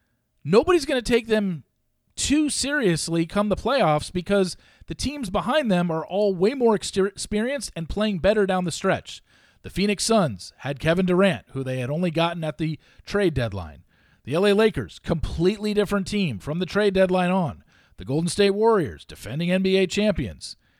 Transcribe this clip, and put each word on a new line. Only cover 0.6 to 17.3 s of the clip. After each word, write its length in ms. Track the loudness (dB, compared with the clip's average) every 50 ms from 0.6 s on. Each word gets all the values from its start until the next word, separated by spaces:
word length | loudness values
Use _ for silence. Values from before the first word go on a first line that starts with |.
| 6 6 4 2 2
gonna 160 | 0 -2 -2
take 240 | 0 2 0 0 2
them 380 | 2 0 0 0 -2 -4 -6 -10 _ _ _ _ _ _ _ _ _ _
too 340 | -4 -2 0 2 2 2 0
seriously 800 | -2 -4 -4 -2 0 0 2 2 0 0 -2 -2 -2 -2 -2
come 220 | -2 -2 -2 0 0
the 80 | -2
playoffs 560 | -2 0 0 2 2 4 2 2 0 -2 -4
because 440 | -6 -6 -2 0 2 2 2 0 -4 -12 _ _ _ -20 -16
the 80 | -14 -10
teams 340 | -6 -6 -6 -4 -6 -6 -4
behind 420 | -4 -4 -2 0 0 0 2 2
them 200 | 2 2 2 0
are 160 | -2 -4 -4
all 280 | -4 -2 0 0 0 0
way 200 | 2 0 0 2
more 200 | 2 2 2 2
exter-, 320 | 2 -2 -4 -2 0 -2
experienced 680 | -2 -2 -6 -8 -4 -4 -2 -2 -2 -4 -6 -8 -8 -8
and 140 | -8 -8 -6
playing 300 | -4 -2 -2 -2 0 2
better 260 | 2 2 4 4 2
down 180 | 0 0 -2 -2
the 60 | -2
stretch." 520 | -4 -2 -2 0 -2 -2 -4 -10 -18 -20 _ _ _ _ _ _ _ _
The 80 | -16 -8
Phoenix 320 | -4 -2 0 0 0 0
Suns 500 | 0 2 2 4 2 2 -2 -6 -14 -18 -16 -10
had 220 | -8 -8 -6 -2
Kevin 260 | 0 0 2 2 2
Durant, 400 | 2 4 4 4 4 2 -2 -8 _
who 120 | -8 -8
they 160 | -6 -6 -4 -4
had 100 | -4 -4
only 220 | -2 -2 -2 0
gotten 320 | 0 0 0 -2 -2 -4
at 160 | -6 -6 -4 -4
the 220 | -4 -4 -4 -6 _ _ _ -20 -10
trade 280 | -4 0 2 2 2
deadline. 520 | 2 0 -2 -4 -4 -8 -10 -12 -16 -20 -20 _ _ _ _ _ _ _ -8
The 100 | -4 0
L 100 | 2 4
A 80 | 4
Lakers, 460 | 4 4 4 2 2 -2 -6 -8 -10 -8
completely 760 | -4 -2 -2 -2 -2 -4 -2 0 2 2 2 0 -2 -2
different 360 | 0 0 0 0 0 -2 -2 -2
team 320 | -2 -2 -2 -2 -2 -6
from 180 | -6 -6 -4 -4
the 80 | -4
trade 280 | -2 0 2 2 2 4
deadline 360 | 4 4 4 4 2 2 2